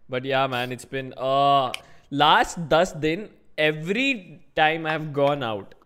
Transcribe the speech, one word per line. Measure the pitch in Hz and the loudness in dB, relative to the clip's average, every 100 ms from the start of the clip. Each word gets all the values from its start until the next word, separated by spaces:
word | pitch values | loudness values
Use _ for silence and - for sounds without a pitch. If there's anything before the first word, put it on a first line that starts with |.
| - | -10
But | 127 135 | -8 -2
yeah, | 131 135 | -2 0
man, | 123 127 | -2 -6
it's | 123 - | -8 -10
been, | 135 131 - | -10 -10 -6
uh, | 131 135 139 139 127 - - - - | 0 2 4 4 2 -6 -14 -20 -6
last | 143 147 202 - - 156 | 2 6 6 4 -4 0
das | 160 170 | 2 2
din, | 151 151 170 208 - _ - | -2 -4 -4 -8 -18 _ -2
every | 151 156 165 208 277 247 165 147 - - | 0 0 -4 -2 0 -2 -8 -20 -8 2
time | 156 165 160 | 2 2 -4
I've | 156 156 | -4 -4
gone | 139 143 143 | 0 0 0
out, | 120 107 - - | -4 -6 -10 -20